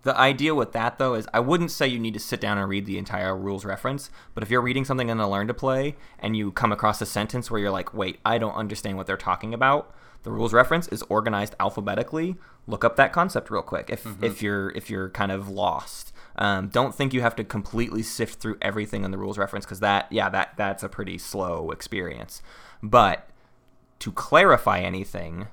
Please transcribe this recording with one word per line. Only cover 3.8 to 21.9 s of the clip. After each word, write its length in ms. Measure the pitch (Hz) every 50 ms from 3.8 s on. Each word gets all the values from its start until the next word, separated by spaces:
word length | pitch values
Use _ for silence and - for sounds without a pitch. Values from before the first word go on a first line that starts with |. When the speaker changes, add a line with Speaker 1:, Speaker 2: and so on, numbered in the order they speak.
| - 127 139 139 - - - - - - -
Speaker 1:
but 80 | 113 110
if 80 | 101
you're 100 | 120 123
reading 240 | 120 123 127 135 131
something 240 | 139 135 131 123 117
in 100 | 113 113
a 80 | 107 98
Learn 180 | 98 98 104
to 60 | 113 123
Play 420 | - - 131 131 131 139 147 147 - - - - -
and 180 | - 107 110
you 140 | 110 104 101
come 200 | - - 127 110
across 300 | 104 101 107 107 104 -
a 60 | 110
sentence 420 | - - 104 104 110 - 123 117 -
where 80 | 117 107
you're 120 | 101 101
like, 200 | 95 95 98 - -
"Wait, 260 | 107 95 92 87 - -
I 140 | - 117
don't 160 | 120 113 107 -
understand 440 | - 110 101 107 101 - 104 98
what 100 | 95 95
they're 100 | - 95
talking 340 | 95 - 95 90 - - 110 117
about," 380 | 117 131 135 143 147 - - - - - - - -
the 100 | - 113
rules 220 | 110 110 113 113 107
reference 340 | 117 131 - 160 170 170 -
is 120 | - - - -
organized 460 | 98 107 110 113 107 101 101 101 - -
alphabetically. 760 | 98 98 - - 101 101 101 107 123 - - 156 165 185 185 - - - - - -
Look 160 | - 107 - -
up 120 | 117 -
that 160 | - 135 - -
concept 360 | 165 175 190 - 117 - -
real 120 | 110 95 -
quick 260 | - - 82 - -
if, 140 | - - -
Speaker 2:
Mm-hmm. 200 | 113 104 92 110
Speaker 1:
if 180 | 113 101 - 107
you're, 260 | 101 101 101 98 98
if 180 | - - - -
you're 180 | 104 95 95 92
kind 220 | - - 104 98
of 180 | 95 98 101 101
lost. 640 | 95 98 92 90 80 69 - - - - - - - - - - -
Um, 300 | - 101 101 101 95 95
don't 260 | 98 - 117 131 127 104
think 200 | - 139 131 123
you 80 | 127
have 140 | 120 117 -
to 60 | - 110
completely 600 | - - 107 98 - - 113 120 110 - 110 110
sift 360 | - - - 113 - - -
through 180 | - 113 101 -
everything 440 | - 101 101 110 104 101 - 104 98
in 60 | 98
the 60 | 95
rules 200 | 95 98 98 101 104
reference, 260 | 98 98 - 101 101
'cause 140 | - 101 92
that, 260 | 107 101 101 101 - -
yeah, 180 | - 110 101 95
that, 240 | 95 95 - - -
that's 260 | - 104 98 98 - -
a 60 | 101
pretty 280 | - - 107 90 90
slow 540 | 87 - - - 104 92 90 85 82 80 80
experience. 680 | 80 - - -